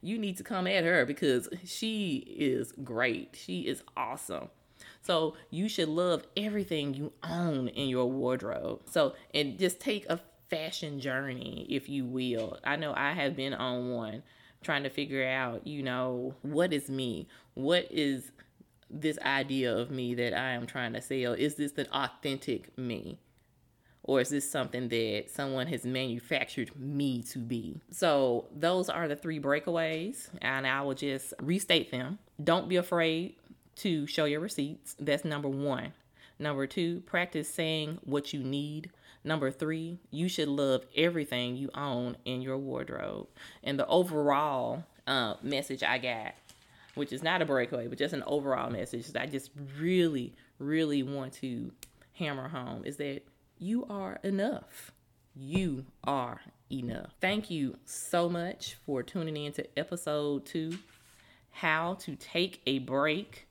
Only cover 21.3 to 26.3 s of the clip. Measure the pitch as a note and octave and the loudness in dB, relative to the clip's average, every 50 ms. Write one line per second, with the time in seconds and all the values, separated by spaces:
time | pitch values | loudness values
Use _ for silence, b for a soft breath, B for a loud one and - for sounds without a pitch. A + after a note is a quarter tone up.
21.3 | A#2 - C3 D3 C#3+ - D3 C#3+ - - C3 - - C3+ C3+ B2 - - - C#3+ | 2 2 2 0 2 0 -4 -4 -2 -4 -4 -2 0 -2 -2 -2 -4 -6 -4 -4
22.3 | C3+ C3+ - - B2 - - - _ - B2+ A#2+ A#2 D2+ - - - - _ _ | -4 -4 -2 -2 -2 -2 -4 -10 _ -6 -4 -4 -4 -4 -6 -10 -12 -12 _ _
23.3 | _ _ _ _ _ _ _ _ b b b b b b b - C3 C3+ B2 - | _ _ _ _ _ _ _ _ b b b b b b b 2 4 4 4 4
24.3 | C#3+ C#3+ C#3 - - D3 B2+ - - B2 B2+ A#2 A#2 A2+ A2 A2 G#2 G#2+ - - | 0 0 0 0 0 -2 -2 0 -2 -2 -2 2 2 2 2 2 0 -2 -4 -4
25.3 | - - C#3 C#3 C3+ C3 B2+ C3 C#3+ A#2+ - B2 B2+ B2+ C3 B2+ A2+ A#2+ - - | -4 -4 -2 0 0 0 0 0 -2 -2 -2 -2 0 0 0 0 -2 -4 -4 -2